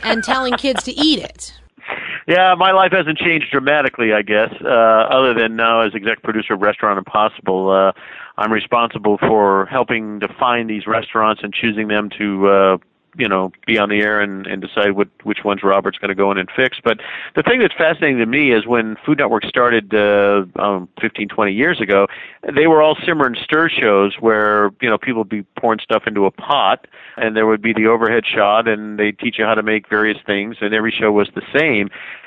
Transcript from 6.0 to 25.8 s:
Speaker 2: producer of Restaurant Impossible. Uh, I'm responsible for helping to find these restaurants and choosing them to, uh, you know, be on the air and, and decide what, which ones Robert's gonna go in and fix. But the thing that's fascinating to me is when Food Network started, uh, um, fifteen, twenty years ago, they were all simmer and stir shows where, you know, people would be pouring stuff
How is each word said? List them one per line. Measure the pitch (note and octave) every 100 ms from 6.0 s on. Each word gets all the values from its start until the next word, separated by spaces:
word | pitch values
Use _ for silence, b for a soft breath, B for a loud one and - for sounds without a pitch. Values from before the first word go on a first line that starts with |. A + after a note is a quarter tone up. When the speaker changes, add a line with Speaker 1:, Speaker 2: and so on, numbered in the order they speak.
| G#2+ A2
Speaker 2:
producer | A#2 G#2+ -
of | G2
Restaurant | G#2 - G#2+ G2
Impossible. | F#2+ G#2+ A2 - - F#2+ F#2+
Uh, | F#2+ F#2+ - B B B -
I'm | A2
responsible | A2 - A#2+ A#2 A2 G#2 G2+
for | - A2 G2+ G2 F#2+
helping | B2+ A#2 A#2 G#2+ G#2
to | G2+ -
find | B2+ A#2+ A2+
these | G#2+ G#2
restaurants | A2+ - A2+ G#2+ G#2
and | G#2
choosing | - A#2 G#2 G#2+
them | G#2 G#2 -
to, | G#2 F#2+ G2
uh, | G2 F#2+ F#2+ _ _ _ -
you | A2+
know, | F#2+ F#2+ - -
be | A2
on | G2+
the | G#2
air | G#2 G#2+
and, | G2+ F#2+ F#2+
and | F#2+
decide | G2 - G2+
what, | G2 G2+ _
which | A2+ -
ones | G#2 G2
Robert's | G2 G2 G2 -
gonna | G2
go | F#2+ G2
in | G2
and | F#2 -
fix. | C3 -
But | A#2 A2 B B B D#3+
the |
thing | D3+ B3+
that's | G3+
fascinating | - D#3+ D#3+ D#3 B2+
to | A2+
me | C3+ C#3+
is | A2+ A2+
when | A#2+ A2 G#2+
Food | - C#3+
Network | A#2 A2+ -
started, | C3 B2 A2+ G2 G#2+
uh, | G#2 G2+ G2+ G2+ F#2 -
um, | G2+ F#2+ F2+ -
fifteen, | A2 - G#2
twenty | - G#2
years | G2+ D#3+ D#3+
ago, | G2+ G2 G2 B B B - C#3
they | E3
were | D#3
all | D#3 D3
simmer | - D#3+ C3
and | A#2
stir | - D3+ E3
shows | - A#2 G2 G2+ -
where, | A2+ G#2+ G#2+ G#2 G#2 -
you | A#2+
know, | G#2+
people | - A2+
would | G2+
be | G#2+ F#2+ -
pouring | A#2
stuff | A2